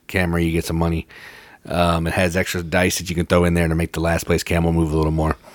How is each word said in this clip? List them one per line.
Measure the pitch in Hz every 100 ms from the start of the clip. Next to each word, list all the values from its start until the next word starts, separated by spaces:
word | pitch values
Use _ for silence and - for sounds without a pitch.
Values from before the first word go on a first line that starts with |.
| -
camera, | 98 87 85
you | 85
get | 82
some | - 82
money. | 82 82 - - - - - - -
Um, | 82 87 85 82
it |
has | - 92 92
extra | 90 90
dice | 82 92 90 -
that | 87
you | 85
can | 85
throw | 87
in | 87
there | 85 82
to |
make | 82 82
the | 80
last | 82 82 -
place | 82
camel | - 85 82
move | 82 80
a | 78
little | 78
more. | 80 78 - -